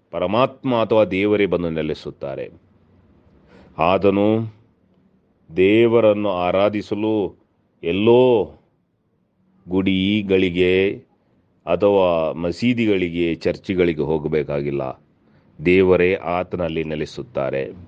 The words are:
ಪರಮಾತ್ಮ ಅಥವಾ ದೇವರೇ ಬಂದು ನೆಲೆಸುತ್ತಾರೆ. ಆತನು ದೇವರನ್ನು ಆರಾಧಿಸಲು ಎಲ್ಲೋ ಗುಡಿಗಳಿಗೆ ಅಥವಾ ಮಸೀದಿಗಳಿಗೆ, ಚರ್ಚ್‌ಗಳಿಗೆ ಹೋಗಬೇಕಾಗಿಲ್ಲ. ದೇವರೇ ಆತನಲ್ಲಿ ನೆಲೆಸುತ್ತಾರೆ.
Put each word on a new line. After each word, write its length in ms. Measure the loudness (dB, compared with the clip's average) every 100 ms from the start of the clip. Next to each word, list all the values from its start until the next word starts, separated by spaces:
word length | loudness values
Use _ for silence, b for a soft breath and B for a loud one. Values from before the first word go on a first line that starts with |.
| _
ಪರಮಾತ್ಮ 640 | -6 -2 0 0 -2 -2 0
ಅಥವಾ 300 | 2 2 2
ದೇವರೇ 400 | 0 0 2 2
ಬಂದು 240 | 0 -2
ನೆಲೆಸುತ್ತಾರೆ. 800 | -4 -6 -6 -12 -12 -10 -10 -12 -16 _ _ _ _ _ _ _ _ b b b -2
ಆತನು 760 | 0 2 2 2 2 0 -4 -12 _ _ _ _ _ _ _ _ _ 2
ದೇವರನ್ನು 760 | 4 4 4 4 4 2 -2
ಆರಾಧಿಸಲು 1120 | -2 0 2 0 -2 -6 -6 -2 -2 -4 -8 _ _ _ _
ಎಲ್ಲೋ 720 | -4 0 4 4 4 2 -2 -10 _ _ _ _ _ _ _ _ _ _ -4
ಗುಡಿಗಳಿಗೆ 1400 | -2 0 0 0 -2 0 0 2 2 2 2 0 -4 -16 _ _ _ _ _ -4
ಅಥವಾ 680 | 0 2 4 2 0 -2
ಮಸೀದಿಗಳಿಗೆ, 1000 | -4 -6 -2 -2 0 0 0 -2 -2 -2 -2
ಚರ್ಚ್‌ಗಳಿಗೆ 680 | -4 -4 -4 0 0 0
ಹೋಗಬೇಕಾಗಿಲ್ಲ. 1000 | -2 -2 -2 -4 -2 -6 -4 -6 -8 -10 _ _ b b b -6 2
ದೇವರೇ 480 | 4 4 4 2
ಆತನಲ್ಲಿ 680 | 0 -4 -4 -4 -6 -4 -4
ನೆಲೆಸುತ್ತಾರೆ. 880 | -6 -6 -8 -10 -10 -6 -4 -4 -8 -12